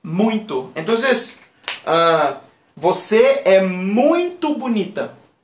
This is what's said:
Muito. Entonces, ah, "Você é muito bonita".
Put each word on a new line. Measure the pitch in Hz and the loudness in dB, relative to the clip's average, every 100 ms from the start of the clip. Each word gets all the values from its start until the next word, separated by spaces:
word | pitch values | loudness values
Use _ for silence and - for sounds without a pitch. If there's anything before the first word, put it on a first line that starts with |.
Muito. | - 170 220 214 - 135 - | -4 -2 0 -2 -6 -8 -8
Entonces, | 156 165 226 262 240 - - _ _ - - - | -10 -2 0 2 0 -2 -14 _ _ -12 -10 0
ah, | 165 165 160 143 - - _ _ - | 2 4 2 0 -4 -18 _ _ -4
"Você | 165 175 - 220 254 269 | -2 0 2 4 4 4
é | 185 190 | 4 4
muito | 190 180 190 214 294 339 349 - 302 | 2 -4 -2 2 2 2 -2 -4 -4
bonita". | 233 254 214 185 - 117 - _ _ | -4 -4 -4 -4 -8 -10 -12 _ _